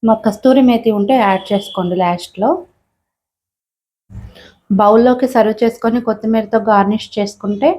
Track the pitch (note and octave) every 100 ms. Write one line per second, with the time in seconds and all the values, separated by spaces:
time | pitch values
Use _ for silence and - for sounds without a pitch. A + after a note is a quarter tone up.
0 | A3+ A3 A3+ G3+ C4 C4 B3+ A#3 A#3 G#3
1 | G3 F3+ G#3 F#3+ - G3+ G3+ - F3 F3+
2 | F3+ F3 - - G#3+ F#4 - _ _ _
3 | _ _ _ _ _ _ _ _ _ _
4 | _ - - - - _ _ F#3+ G#3 A3
5 | A#3+ B3+ B3+ B3+ G#3+ A3 A#3 A#3 A#3 A#3+
6 | A#3 A3 A3 A3+ G#3+ A3+ G#3 G#3 G3 G#3+
7 | - - G3+ - G3+ G3+ C#4+